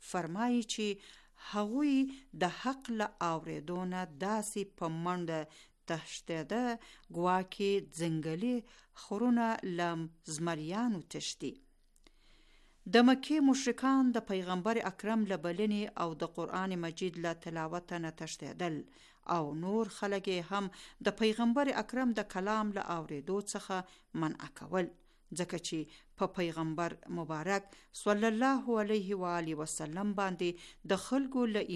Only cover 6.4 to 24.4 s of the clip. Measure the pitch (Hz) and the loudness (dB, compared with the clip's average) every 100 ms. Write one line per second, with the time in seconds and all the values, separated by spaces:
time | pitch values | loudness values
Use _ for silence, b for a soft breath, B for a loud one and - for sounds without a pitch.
6.4 | 147 220 247 233 B B - 170 180 185 | -2 -2 -2 -4 B B -10 0 4 4
7.4 | 185 - 196 196 - 156 170 160 160 165 | 2 -2 2 2 0 -2 0 0 -2 -2
8.4 | 240 247 220 B B - - 202 247 233 | 0 -2 -4 B B -18 -8 0 4 4
9.4 | 226 226 190 175 175 165 160 - - 151 | 4 0 -2 0 0 0 -4 -8 -8 -2
10.4 | 170 156 156 202 247 185 - 151 - - | -2 -2 -2 0 0 -2 -4 -8 -8 -6
11.4 | 143 - - _ _ _ b b b b | -8 -8 -16 _ _ _ b b b b
12.4 | b b b b 185 233 247 262 - 311 | b b b b 6 8 10 8 4 6
13.4 | 269 262 247 240 262 269 254 226 - 190 | 6 6 2 2 4 6 6 2 0 -2
14.4 | 180 180 196 226 185 - 202 226 196 180 | 0 0 0 0 -2 -4 0 0 2 0
15.4 | 175 175 214 208 208 - 170 160 165 - | -2 0 2 0 -2 -2 -4 -2 -4 -4
16.4 | 165 185 190 175 165 165 185 165 170 165 | -4 -2 -2 -2 -4 -4 -4 -2 -4 -4
17.4 | 180 165 160 175 - 170 160 160 160 - | -6 -4 -4 -4 -6 -6 -6 -6 -10 -10
18.4 | 147 165 175 151 - B B B - 170 | -10 -4 -2 -2 -6 B B B -2 0
19.4 | 147 156 180 220 220 - 202 196 190 180 | 0 -2 0 0 0 -2 -2 -2 0 -2
20.4 | 165 202 190 B B B 202 196 220 214 | -2 -2 -4 B B B -2 2 2 4
21.4 | 233 247 277 - 214 247 254 214 202 190 | 4 4 2 0 -2 0 2 0 -2 -2
22.4 | 196 220 214 196 - 170 156 143 139 196 | 0 2 0 -2 -2 -4 -4 -6 -2 -2
23.4 | 202 202 - 185 185 B B 160 156 - | -2 -6 -4 -4 -6 B B -2 -2 -2